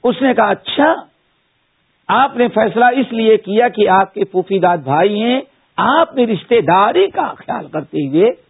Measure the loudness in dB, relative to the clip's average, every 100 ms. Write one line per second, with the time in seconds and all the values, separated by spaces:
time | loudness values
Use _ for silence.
0 | -4 -2 -2 0 0 -2 -6 -2 0 0
1 | -8 _ _ _ _ _ _ _ _ _
2 | -4 0 0 0 -2 0 -2 2 2 2
3 | -4 0 2 2 2 0 0 0 2 2
4 | 0 -4 -4 -4 -2 0 0 0 -2 0
5 | 0 0 -2 -2 -6 _ _ -4 0 0
6 | 0 0 -2 -2 0 0 2 2 2 2
7 | 0 -2 -6 -8 -10 -10 -8 -10 -8 -6
8 | -2 2 0 0